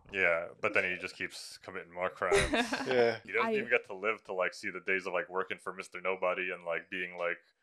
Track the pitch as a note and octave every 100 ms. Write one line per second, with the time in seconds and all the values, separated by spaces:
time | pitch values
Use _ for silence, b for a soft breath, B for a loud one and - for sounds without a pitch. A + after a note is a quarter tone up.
0 | - F#3+ - E2 F2 - G#2+ G#2 F#2 F2+
1 | F#2 - F2+ - - - - F#2 E2+ F2
2 | F#2 - F#2 - - A#3 A#3+ C#4 C4+ B2+
3 | A#2 A2+ - A3+ A3+ C#3+ B2 A#2+ - F#2+
4 | G#2 G#2 - F#2 F2+ - G#2 F2+ F2 F#2+
5 | F#2 F2 E2+ F#2 F#2 F#2+ F#2+ F#2 - F2+
6 | F#2 F#2 F#2 F2+ F#2 F2 F2 E2 F2 F#2
7 | F2+ F2+ F2 E2+ _ _